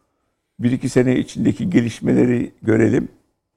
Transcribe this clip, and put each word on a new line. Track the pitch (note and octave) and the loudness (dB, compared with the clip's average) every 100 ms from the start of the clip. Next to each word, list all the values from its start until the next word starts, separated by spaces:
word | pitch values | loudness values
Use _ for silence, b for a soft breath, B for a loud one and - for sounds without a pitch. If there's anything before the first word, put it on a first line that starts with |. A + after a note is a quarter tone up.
| _ _ _ _ _ - | _ _ _ _ _ -4
Bir | A#2+ | -4
iki | B2+ C3 | -2 -2
sene | C3 B2+ B2+ | 0 2 0
içindeki | - - A2 A2 A2 | -2 -4 -2 -2 0
gelişmeleri | - A#2 - - B2+ B2 A#2+ - - | 0 0 -4 -2 2 2 0 -4 -8
görelim. | - A2 A2+ B2+ - _ _ _ _ | 0 2 4 2 -4 _ _ _ _